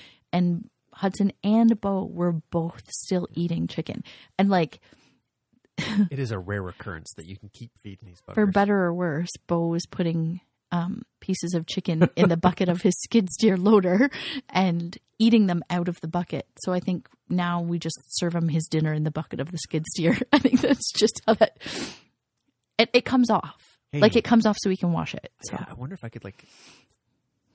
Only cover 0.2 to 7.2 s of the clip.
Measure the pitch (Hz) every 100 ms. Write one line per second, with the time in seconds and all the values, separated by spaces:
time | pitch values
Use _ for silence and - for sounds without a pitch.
0.2 | _ 180 175 170 - _ _ - 196 -
1.2 | 202 - 202 220 226 220 202 190 190 175
2.2 | 175 165 - 170 165 - - - - 185
3.2 | 175 - 170 170 170 - - - - -
4.2 | - - 196 185 160 - _ _ _ _
5.2 | _ _ _ _ _ - - 208 196 135
6.2 | 123 101 87 104 90 - 110 80 - -